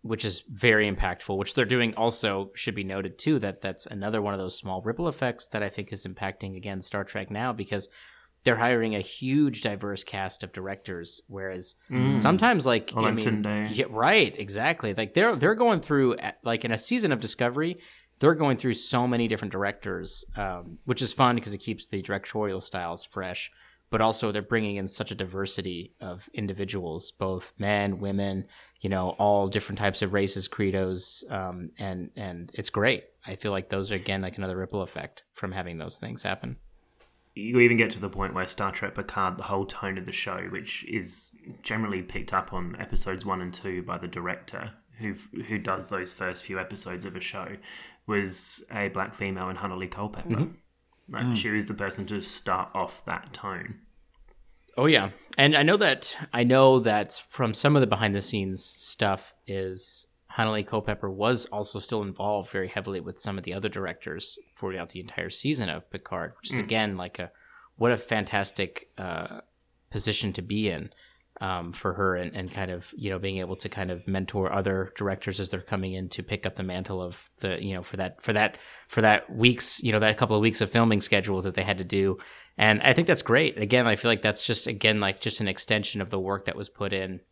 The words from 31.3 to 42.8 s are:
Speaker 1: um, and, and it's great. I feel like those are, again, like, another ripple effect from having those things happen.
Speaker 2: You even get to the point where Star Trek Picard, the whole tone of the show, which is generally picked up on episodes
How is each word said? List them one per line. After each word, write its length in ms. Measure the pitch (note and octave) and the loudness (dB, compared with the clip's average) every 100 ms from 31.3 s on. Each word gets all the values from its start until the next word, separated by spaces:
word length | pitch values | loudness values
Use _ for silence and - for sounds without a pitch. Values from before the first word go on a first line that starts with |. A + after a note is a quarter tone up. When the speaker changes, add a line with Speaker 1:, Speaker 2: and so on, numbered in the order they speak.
Speaker 1:
um, 400 | G#2+ F#2 F2+ F2 - | -6 -6 -8 -12 -8
and, 320 | G2 F2+ F2 - | -8 -6 -10 -10
and 360 | G2+ F2 F2 | -10 -10 -12
it's 160 | - G2 | -8 -4
great. 360 | - A2 B2+ - _ - | 2 2 2 -4 _ -14
I 100 | F#2+ | -6
feel 160 | G#2+ | -2
like 180 | G2 F#2+ | -2 -2
those 220 | G2 G2 | -4 -2
are, 40 | G2+ | -4
again, 260 | F2 G2 | -2 -4
like, 160 | F#2 F2 | -4 -6
another 200 | F#2+ F#2 | -6 -6
ripple 240 | F#2 G#2 | -4 -4
effect 420 | F2+ - - - _ | -6 -8 -12 -16 _
from 180 | - G2 | -10 -8
having 240 | F#2+ F2+ E2 | -6 -8 -8
those 200 | D#2+ - | -8 -8
things 260 | - A#2 | -10 -6
happen. 340 | F#2+ F#2+ - - - - _ _ _ _ _ - | -6 -4 -8 -12 -16 -20 _ _ _ _ _ -10
Speaker 2:
You 240 | G#2 B2 | 2 8
even 160 | A#2+ A#2 | 8 8
get 120 | A2+ | 4
to 80 | - | 2
the 100 | G2 | -6
point 240 | F#2+ F#2+ | -2 -2
where 120 | F2+ F#2 | -2 -4
Star 240 | - G2 | -2 -4
Trek 240 | F#2+ G2+ - | -2 -6 -6
Picard, 420 | G2 - F#2+ F2+ | -6 -2 -2 -2
the 60 | |
whole 220 | - G2 G2 | -4 -2 -2
tone 320 | - G2 F#2+ | -4 -6 -6
of 80 | F2+ | -6
the 60 | |
show, 360 | F#2 - F#2 F#2 | -6 -4 -6 -6
which 340 | - - - - | -8 -8 -10 -6
is 460 | A2+ F2 - - - - B2+ | -6 -4 -10 -12 -16 -18 -12
generally 380 | - A2 G#2+ F#2+ | -6 -2 -2 -2
picked 320 | F2+ G#2 - | -4 -8 0
up 180 | F#2+ - | -2 0
on 240 | F#2 F2 | -6 -6
episodes 460 | - | -8